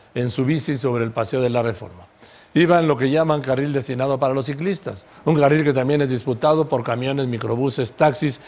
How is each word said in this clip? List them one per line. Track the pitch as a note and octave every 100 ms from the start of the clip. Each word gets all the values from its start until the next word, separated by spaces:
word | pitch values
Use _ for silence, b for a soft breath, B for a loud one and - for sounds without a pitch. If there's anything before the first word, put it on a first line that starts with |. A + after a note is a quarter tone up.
| B
en | B2 B2
su | B2
bici | C3 D#3 - C3+
sobre | C3+ A#2+ A2+
el |
Paseo | A#2 A2 C3
de | B2
la | A#2+
Reforma. | A#2 - G2 F2+ - _ B B B
Iba | - E3+ F3
en | D#3+
lo | C3
que | C3
llaman | D3+ D#3+ D3+
carril | C3 C3 D3
destinado | C#3 B2 B2+ C3+ C3
para | C3+
los | C3+ C3
ciclistas, | C#3 F3+ F#3+ - G2+ B B
un | - D#3+
carril | C#3+ D#3
que | D3
también | C3 C3 D3
es | C#3
disputado | B2+ C3 A2+ D3+ D#3 D3+
por | C3
camiones, | A2+ A#2 C3 C#3 C3
microbuses, | A#2 A2 A#2 C#3 B2 A#2+
taxis | - D#3 - D3+ B2